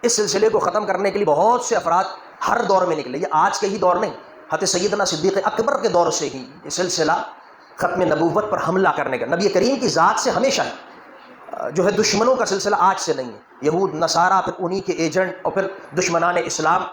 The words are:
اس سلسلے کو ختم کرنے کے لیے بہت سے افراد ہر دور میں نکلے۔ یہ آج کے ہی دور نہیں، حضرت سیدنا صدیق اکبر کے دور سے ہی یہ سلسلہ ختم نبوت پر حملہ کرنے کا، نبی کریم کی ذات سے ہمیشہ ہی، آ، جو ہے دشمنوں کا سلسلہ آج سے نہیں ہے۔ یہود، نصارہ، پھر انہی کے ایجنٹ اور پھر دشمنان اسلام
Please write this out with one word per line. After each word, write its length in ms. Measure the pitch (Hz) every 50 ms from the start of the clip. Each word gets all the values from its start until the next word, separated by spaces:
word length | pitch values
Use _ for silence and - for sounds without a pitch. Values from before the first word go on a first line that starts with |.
| -
اس 140 | 240 -
سلسلے 320 | 214 214 190 - 196 208 220
کو 100 | 220 220
ختم 280 | - 185 - 208 208
کرنے 240 | 196 190 180 196 202
کے 80 | 185 202
لیے 80 | 202
بہت 380 | 170 147 147 180 220 247 240 233
سے 120 | - 233
افراد 280 | 196 - 175 165 180 190 - - - - - - - - -
ہر 140 | - - - 180
دور 140 | 196 185 180
میں 100 | 175 160
نکلے۔ 220 | 147 135 127 127 -
یہ 80 | 185 -
آج 280 | - 156 165 185 226 -
کے 80 | 214
ہی 120 | 196 196 220
دور 180 | 185 180 175
نہیں، 140 | 175 220 185 139 - - - - - - - -
حضرت 160 | 156 196 180
سیدنا 360 | - 180 180 208 190 208 196
صدیق 340 | 180 - 156 156 196 190 196 -
اکبر 360 | - - - 226 - - 220 196
کے 60 | 220
دور 220 | 175 175 170 165
سے 180 | 151 - 156 139 139
ہی 100 | 135 127 - - - -
یہ 60 | 147
سلسلہ 420 | - - 180 180 - - 156 151 165 - - - - - - - - - - - -
ختم 260 | - - 175 - 185 185
نبوت 480 | 160 156 147 165 170 151 202 208 208
پر 80 | - - - -
حملہ 200 | 170 190 190 175 143
کرنے 220 | - 143 131 131 127
کا، 80 | 123
نبی 220 | 120 160 170 196 202
کریم 280 | - 185 196 240 269 277
کی 80 | 254 208
ذات 320 | - 170 160 190 220 -
سے 100 | - 254
ہمیشہ 320 | - - 233 269 - - 143
ہی، 80 | 123 - - - - - - - - - - - - - - - - -
آ، 160 | - - -
جو 160 | 139 170 180
ہے 40 | 196
دشمنوں 440 | 208 - 214 - - 202 226 247 262
کا 100 | 254 226
سلسلہ 300 | 196 190 196 - 202 208 -
آج 220 | 170 190 190 185
سے 140 | - - 147
نہیں 180 | 135 131 123 107
ہے۔ 60 | - - _ - - -
یہود، 320 | 147 160 180 196 180 147
نصارہ، 460 | 156 170 160 - 165 170 180 190 190 175
پھر 80 | - 170 -
انہی 220 | 185 170 185 196
کے 120 | 190 - 170
ایجنٹ 420 | 147 165 160 151 185 190 185 - - -
اور 100 | - -
پھر 140 | 190 190 185 - - - - - 160
دشمنان 380 | 170 165 170 170 165 175 180 175 165
اسلام 380 | - - - 156 151 170 185 185 -